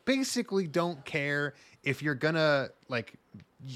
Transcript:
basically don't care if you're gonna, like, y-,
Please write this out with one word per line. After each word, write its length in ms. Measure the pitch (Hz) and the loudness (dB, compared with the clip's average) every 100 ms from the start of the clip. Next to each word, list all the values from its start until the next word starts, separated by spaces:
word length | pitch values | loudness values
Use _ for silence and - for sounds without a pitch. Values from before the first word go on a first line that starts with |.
basically 640 | - 269 262 247 - 196 175 | 0 0 0 -2 0 0 0
don't 360 | 156 170 156 - | 0 0 -2 -6
care 480 | 156 143 147 147 - - - | -2 0 0 -2 -6 -16 -6
if 180 | 139 127 | -4 -2
you're 140 | 147 135 | -2 0
gonna, 540 | 151 165 156 143 127 - - | 0 4 4 4 0 -8 -6
like, 240 | 123 110 - _ 104 - _ | -6 -6 -12 _ -20 -20 _
y-, 60 | 131 | -14